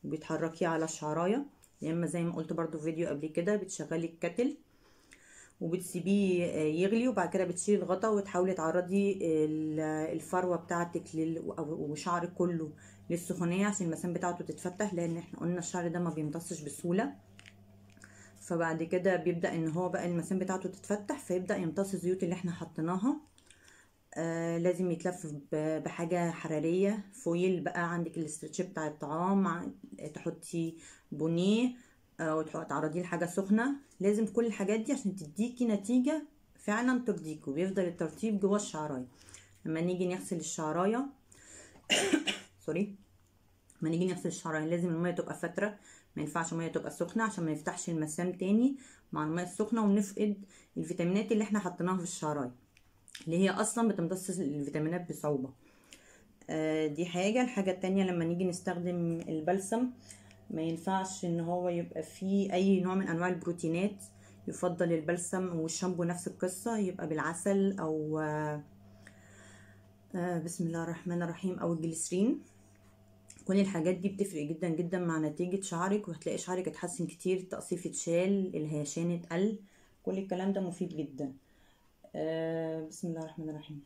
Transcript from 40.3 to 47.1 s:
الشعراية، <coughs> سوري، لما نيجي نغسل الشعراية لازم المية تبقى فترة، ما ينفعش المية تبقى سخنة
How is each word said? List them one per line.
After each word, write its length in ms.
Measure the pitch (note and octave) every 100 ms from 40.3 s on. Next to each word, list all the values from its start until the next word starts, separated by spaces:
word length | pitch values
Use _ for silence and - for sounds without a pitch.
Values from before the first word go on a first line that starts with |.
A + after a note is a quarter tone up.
| F3+
الشعراية، 680 | - - D#3 D#3+ F#3+ A#3 C#4 - _ - - - - - -
<coughs> 760 | - - - - - - _ -
سوري، 300 | D#3 G#3 - - _ _ _ _ _ _ -
لما 100 | D#3+
نيجي 140 | E3 F3+
نغسل 200 | F3 F#3
الشعراية 360 | - E3 D#3 D#3
لازم 240 | E3+ F3
المية 220 | E3 F3
تبقى 220 | F3 -
فترة، 440 | D3 E3+ E3+ G#3 G#3 - - _ -
ما 60 |
ينفعش 320 | D3+ E3+ E3
المية 140 | E3 E3
تبقى 240 | D#3+ D#3
سخنة 320 | - E3+